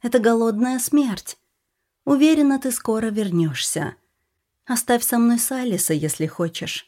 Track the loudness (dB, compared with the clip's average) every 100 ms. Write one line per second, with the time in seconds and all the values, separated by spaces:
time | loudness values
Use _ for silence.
0 | 2 2 2 2 0 0 -2 -2 0 2
1 | 2 -2 -8 -18 _ _ _ _ _ _
2 | -2 4 4 4 2 2 -2 -6 -4 -2
3 | -2 -2 -2 0 0 0 -4 -4 -6 -8
4 | _ _ _ _ _ _ _ -6 0 0
5 | 2 2 4 2 0 -4 -4 -2 0 0
6 | -2 -4 -6 -2 -6 -4 -10 -10